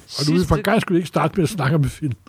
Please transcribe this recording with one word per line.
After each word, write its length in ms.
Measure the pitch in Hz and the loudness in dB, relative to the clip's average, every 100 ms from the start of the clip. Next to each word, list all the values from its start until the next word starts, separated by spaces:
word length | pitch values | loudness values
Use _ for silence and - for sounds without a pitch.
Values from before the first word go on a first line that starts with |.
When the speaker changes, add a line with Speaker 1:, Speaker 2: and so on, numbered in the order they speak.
| - - 147 | -10 -6 0
Speaker 1:
nu 40 | |
vil 80 | 170 | 2
vi 40 | 160 | 2
for 80 | |
Speaker 2:
sidste 0 | |
Speaker 1:
en 80 | 160 | 0
gang 180 | - 220 | 2 0
skyld 160 | - 175 | 2 0
ikke 120 | 170 | 0
starte 240 | 170 143 - | -2 -2 0
med 60 | |
at 60 | 156 | -2
snakke 280 | 202 131 160 | 0 0 2
om 80 | |
film. 280 | 131 - 151 120 | 0 -2 -6 -6